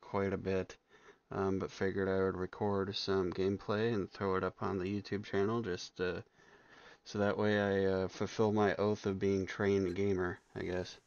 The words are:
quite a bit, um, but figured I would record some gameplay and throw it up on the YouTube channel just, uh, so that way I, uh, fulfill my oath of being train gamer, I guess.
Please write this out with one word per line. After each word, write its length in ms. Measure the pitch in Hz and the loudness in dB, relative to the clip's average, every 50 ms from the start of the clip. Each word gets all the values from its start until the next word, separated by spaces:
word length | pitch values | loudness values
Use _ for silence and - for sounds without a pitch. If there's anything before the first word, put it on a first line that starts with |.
quite 320 | - - - 101 98 98 95 | -20 -6 -2 0 0 0 0
a 40 | |
bit, 400 | 92 85 92 95 95 92 - - - _ _ _ - - - - _ _ _ | -2 -2 -2 -2 -2 -2 -4 -8 -20 _ _ _ -20 -20 -20 -20 _ _ _
um, 280 | - 101 98 98 95 95 | -4 -2 0 0 0 0
but 120 | 92 - | -2 -4
figured 360 | - - 98 95 92 95 98 | -4 -2 -2 -2 0 0 0
I 160 | 95 95 95 95 | 0 2 2 2
would 140 | 95 90 | 2 0
record 580 | 90 92 92 - - 107 104 101 98 98 95 98 | -2 -4 -6 -4 -4 -2 0 0 0 0 -2 -2
some 380 | - - - 98 95 92 90 87 | -6 -2 0 2 2 2 0 0
gameplay 600 | 90 92 95 101 98 - - 110 104 110 117 120 | 0 0 0 0 0 -2 -2 -2 0 0 0 0
and 160 | 107 92 - | 0 -2 -4
throw 260 | - - 104 98 95 | -6 -4 -2 0 0
it 80 | 92 95 | 0 0
up 180 | 92 90 _ | -2 -4 _
on 160 | - 98 95 | -4 -2 -2
the 80 | 98 90 | -2 -2
YouTube 400 | 95 101 104 101 - - 101 104 | -2 -2 -4 -4 -4 -4 -6 -6
channel 360 | - - 98 98 104 113 120 | -2 0 0 2 2 2 0
just, 380 | 117 98 87 87 - - _ - | -2 -2 -4 -6 -6 -10 _ -4
uh, 220 | 92 90 87 87 107 _ _ _ - - - - - - - - - - - - _ | -2 -2 -2 -4 -8 _ _ _ -20 -20 -20 -20 -20 -20 -20 -20 -20 -20 -20 -20 _
so 140 | - - 107 | -10 -2 0
that 180 | 101 101 101 | 2 2 2
way 220 | - 107 104 107 104 | 2 2 2 4 4
I, 260 | 101 101 98 98 98 | 4 4 2 4 4
uh, 220 | 95 95 95 95 | 4 2 2 0
fulfill 440 | 90 - - 107 95 - - 117 107 | -2 -2 -4 -6 -6 0 2 2 4
my 240 | 104 107 104 101 90 | 4 4 4 4 4
oath 300 | - 98 104 107 104 - | 2 2 2 0 0 0
of 140 | 107 98 95 | -4 -2 0
being 260 | 95 98 98 98 95 | 2 2 2 2 0
train 480 | 90 - - 107 101 101 98 98 90 87 | -2 -2 -2 2 2 4 4 2 2 0
gamer, 460 | 92 98 101 98 92 92 90 85 - _ _ _ | 0 0 2 2 2 0 -2 -4 -6 _ _ _
I 80 | 107 98 | -8 -6
guess. 340 | - 90 90 90 - - - _ | -4 -2 -4 -4 -6 -8 -16 _